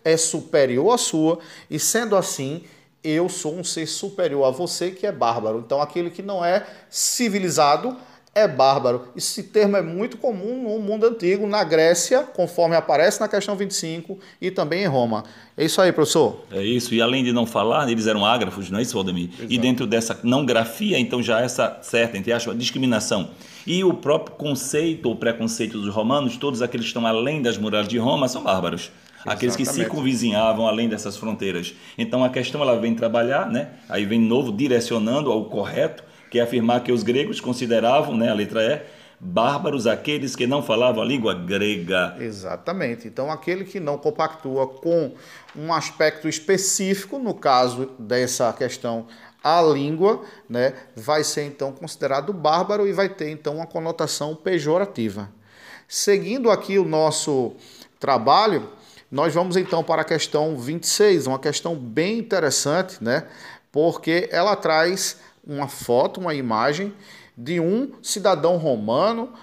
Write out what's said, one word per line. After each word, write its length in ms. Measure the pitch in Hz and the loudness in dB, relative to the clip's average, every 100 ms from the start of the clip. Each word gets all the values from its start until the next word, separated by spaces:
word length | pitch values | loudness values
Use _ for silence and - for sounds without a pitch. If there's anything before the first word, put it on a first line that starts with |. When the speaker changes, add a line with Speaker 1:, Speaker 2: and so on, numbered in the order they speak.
Speaker 1:
é 140 | 160 160 | 2 2
superior 760 | - 165 - 160 131 123 170 | 2 -4 0 4 4 4 4
à 60 | 240 | 2
sua, 400 | - 160 156 170 - - - | 2 2 2 0 -4 -20 -10
e 80 | 151 | -4
sendo 360 | - 226 233 | 0 0 2
assim, 500 | 202 180 - 135 156 - - _ _ | 2 2 -4 -6 -8 -12 -20 _ _
eu 240 | 156 156 180 | -2 0 0
sou 280 | 180 151 | -2 -6
um 100 | 170 | -6
ser 220 | 165 - 156 | -6 -6 -6
superior 580 | - 202 196 175 143 | -6 -8 -2 0 2
a 60 | 135 | 2
você 400 | 127 175 - 180 | 2 -4 -4 -6
que 160 | 185 208 | -4 -6
é 60 | |
bárbaro. 500 | 156 117 117 110 113 | 0 0 0 -2 -2
Então, 160 | 117 139 | -2 -2
aquele 300 | 147 175 175 | -2 -4 -6
que 100 | 170 | -6
não 240 | 196 196 | -8 -2
é 220 | 170 190 190 - - | 2 0 0 -14 -12
civilizado 1080 | - - - 240 196 185 143 147 156 220 254 - - _ | -4 -2 0 0 0 0 4 4 4 0 -8 -14 -20 _
é 140 | - 208 | 2 2
bárbaro. 640 | 135 135 139 123 123 - - | 4 4 4 2 0 -4 -8
Esse 260 | - - | -6 -6
termo 340 | - 214 208 202 | -2 2 4 4
é 60 | |
muito 340 | 165 170 240 226 | 0 -2 -6 -4
comum 460 | 277 202 208 254 | -4 -4 -6 -6
no 160 | 240 220 | -4 -4
mundo 260 | 202 220 | -4 2
antigo, 440 | 226 233 175 202 208 | 2 2 2 2 2
na 160 | 208 | 0
Grécia, 560 | 175 160 160 175 - 254 | 4 6 6 4 4 2
conforme 540 | 294 - 170 - 165 165 | 2 -2 -2 2 2 2
aparece 420 | 156 147 170 208 | 4 4 4 2
na 80 | 214 | 0
questão 300 | 202 196 202 | -2 -2 -4
vinte 160 | 196 | -4
e 20 | |
cinco, 460 | - 165 165 165 196 - - | -4 -6 -8 -10 -14 -16 -8
e 120 | 180 | -4
também 320 | 185 160 170 | -2 -2 0
em 20 | 196 | 0
Roma. 380 | 135 120 110 110 - - - | 2 2 0 -6 -16 -12 -2
É 80 | |
isso 160 | 156 175 | 0 4
aí, 100 | 185 | 4
professor. 540 | 160 147 165 123 - - | 4 4 4 4 2 -8
Speaker 2:
É 100 | 95 | -4
isso. 320 | 101 123 120 | -2 0 0
E 80 | 113 | 2
além 220 | 113 131 | 2 2
de 80 | 123 | 2
não 120 | 120 | 2
falar, 460 | 113 110 104 127 139 | 0 0 2 2 2
eles 160 | 117 110 | 0 2
eram 180 | 107 | 2
ágrafos, 460 | 101 123 98 95 92 | 4 2 0 -6 -6
não 80 | 98 | -4
é 40 | |
isso, 120 | 120 | -2
Valdemir? 360 | 110 95 90 87 | -2 -2 -2 -4
Speaker 1:
Exato. 220 | - 117 | -8 -4
Speaker 2:
E 60 | 120 | 0
dentro 260 | 123 127 | 2 0
dessa 360 | 120 113 113 113 | 2 0 0 -2
não 240 | 117 131 143 | 0 2 2
grafia, 500 | 113 113 - 208 151 | 2 0 -2 -2 0
então 240 | 120 123 | 0 0
já 200 | 113 110 | 0 2
essa 400 | 127 - 113 - | 0 0 -2 -2
certa, 340 | - 117 117 101 | -2 0 2 0
entre 160 | 98 | -2
aspas, 240 | 117 117 107 | -2 -2 -4
discriminação. 720 | - 135 131 110 - 107 85 - - - - | -4 0 2 2 0 -2 -2 -10 -20 -14 -4
E 160 | 175 | 0
o 120 | 190 | 2
próprio 420 | - 139 156 - - | 2 2 0 0 -8
conceito 720 | 147 135 - 151 165 160 127 | -4 -4 -2 -2 0 -2 -2
ou 80 | 110 | -2
preconceito 640 | 117 113 113 - 110 110 | -2 0 -2 -2 -4 -4
dos 120 | 101 | -4
romanos, 440 | 101 110 143 131 - | -2 0 0 0 -2
todos 260 | 143 117 | -4 -2
aqueles 240 | 120 120 110 | -4 -4 -6
que 40 | |
estão 140 | 120 | -2
além 380 | 113 113 127 156 | 0 0 0 0
das 160 | 120 101 | 0 -2
muralhas 300 | 107 104 104 | 0 -2 0
de 100 | 117 | 0
Roma 300 | 113 156 135 | 2 2 0
são 160 | - | -2
bárbaros. 480 | 101 95 90 85 - - - - - | 0 0 0 -4 -8 -18 -20 -14 -8
Aqueles 300 | 104 123 117 | -2 -2 0
que 60 | |
Speaker 1:
Exatamente. 260 | 131 131 113 | -2 -2 -4
Speaker 2:
circunvizinhavam 800 | 151 131 123 113 104 113 110 113 | -2 0 0 2 2 2 2 2
além 200 | 110 117 | 2 0
dessas 280 | 104 101 101 | -2 -6 -8
fronteiras. 580 | 110 104 98 87 90 - - - | -8 -6 -4 -4 -6 -12 -14 -8
Então 240 | 113 127 | -2 0
a 80 | 127 | 0
questão 320 | 127 123 147 | 0 -4 -2
ela 160 | 139 117 | 2 2
vem 160 | 113 | 2
trabalhar, 560 | 117 117 117 117 139 143 | 0 0 2 2 0 0
né? 200 | 113 147 - - | -4 -6 -12 -8
Aí 160 | 92 | -4
vem 160 | 101 117 | 0 2
novo 320 | 113 123 127 | 4 2 0
direcionando 800 | 101 143 120 - 113 107 135 147 | -2 2 2 2 -2 0 0 0
ao 140 | 110 107 | -2 -2
correto, 580 | 104 98 - 156 - - - - | -6 -4 -2 -2 -4 -20 -20 -4
que 80 | 120 | 0
é 40 | |
afirmar 400 | - 120 113 120 | 0 2 2 0
que 100 | 123 | 2
os 100 | 123 | 0
gregos 380 | 104 123 151 - | 2 0 0 -4
consideravam, 760 | 127 123 120 113 113 139 143 113 | -6 -4 0 2 4 4 2 0
né, 140 | 117 | 0
a 40 | |
letra 280 | 107 104 110 | 0 -2 0
E, 380 | 110 151 - - - - | 0 -2 -6 -20 -20 -18
bárbaros 640 | 92 90 120 143 151 143 113 | -6 0 2 0 -2 0 0
aqueles 480 | 107 - 147 135 | 0 -2 -4 -4
que 120 | - 123 | -4 -2
não 160 | 143 | 0
falavam 400 | 135 110 123 110 | 0 2 2 2
a 20 | |
língua 300 | 113 139 110 | 0 0 0
grega. 840 | 90 87 98 104 101 85 92 87 - | -2 -2 0 0 -2 -2 0 0 -4
Speaker 1:
Exatamente. 880 | 120 104 92 87 - 190 143 117 110 | -10 -10 -10 -8 -6 -4 -4 -6 -10
Então, 240 | 110 135 | -8 -6
aquele 340 | 151 - 180 | -6 -4 -4
que 140 | 190 202 | -6 -8
não 200 | 156 147 | -4 -2
compactua 680 | 151 151 160 - 139 131 131 | -2 0 -2 -4 -6 -2 -2
com 460 | - 170 170 147 - - - - | -2 0 0 0 -6 -20 -20 -20
um 200 | - 156 | -10 -4
aspecto 520 | 165 - - 156 151 160 | -2 -2 0 0 0 -4
específico, 920 | 151 - 190 190 - 190 196 - 277 | -4 0 0 2 0 0 -2 -4 -6
no 160 | 240 | -6
caso 560 | 170 151 127 127 120 131 - | -2 2 4 4 0 -8 -8
dessa 520 | 107 123 123 - 123 | -4 -2 0 0 0
questão, 520 | 107 127 123 120 113 113 - - _ | 0 -4 -4 -6 -6 -8 -16 -20 _
a 160 | 143 170 | 2 4
língua, 640 | 165 143 143 156 190 226 - - - | 4 4 0 0 2 0 -4 -20 -8
né, 240 | 120 131 131 - - | 0 0 -2 -14 -10
vai 260 | 113 156 | 0 0
ser, 220 | 151 - | 0 -2
então, 280 | 143 143 139 | -6 -6 -8
considerado 600 | 135 160 - 143 135 151 | -8 -14 -6 -2 -2 -4
bárbaro 540 | 196 151 165 190 208 202 | -2 2 2 2 0 0
e 60 | |
vai 180 | 180 196 | 2 0
ter, 180 | 190 151 | -2 -8
então, 260 | 151 151 151 | -6 -6 -6
uma 100 | 165 | -6
conotação 680 | 170 160 165 156 - 147 | -6 -4 -4 -4 -4 -6
pejorativa. 960 | 156 - 180 147 165 196 202 110 95 101 - _ - - - - | -6 -2 0 2 2 0 -2 -4 -4 -10 -16 _ -20 -20 -20 -10
Seguindo 640 | - - 196 170 254 233 | -2 2 2 2 0 2
aqui 280 | 190 - 196 | 2 2 0
o 60 | |
nosso 680 | 175 156 156 151 - 135 117 - - - - _ | 2 2 2 0 -2 0 -2 -6 -20 -20 -20 _
trabalho, 720 | 131 127 113 160 220 180 107 - - - - | 0 2 6 6 6 2 -4 -14 -20 -20 -8
nós 240 | 131 165 | -2 0
vamos, 220 | 156 185 180 | 2 0 0
então, 260 | 180 170 | 0 0
para 200 | 165 160 | 0 0
a 20 | |
questão 520 | 156 160 - 151 156 147 | 0 -2 0 0 0 -2
vinte 280 | 120 165 | -6 -6
e 40 | - | -2
seis, 380 | - 208 180 131 | 4 6 6 2
uma 120 | 131 | -2
questão 360 | 147 147 165 | -2 -2 -4
bem 440 | 160 120 110 175 233 | -6 -4 -2 0 -2
interessante, 840 | 226 190 156 - 139 160 185 - | -2 0 2 0 0 0 0 -4
né, 220 | 113 139 160 - - - _ | -2 -2 -2 -14 -20 -20 _
porque 580 | 147 165 - - 170 180 | 2 2 2 0 0 0
ela 240 | - 190 202 | 0 0 2
traz 640 | 165 156 165 185 - - - _ - | 2 2 2 0 -4 -8 -16 _ -10
uma 220 | 143 139 | -8 -8
foto, 520 | - - 120 175 190 | -6 0 2 2 -2
uma 140 | 175 | -4
imagem 580 | 151 123 110 127 151 202 202 - - - - | -4 -2 0 0 0 -4 -10 -18 -20 -20 -14
de 220 | 120 175 | -6 -2
um 340 | 165 214 277 - | 0 0 -2 -8
cidadão 560 | - - 202 180 160 175 | -8 0 2 4 2 2
romano, 760 | 156 117 104 123 196 233 240 - | 2 0 0 2 2 0 -6 -12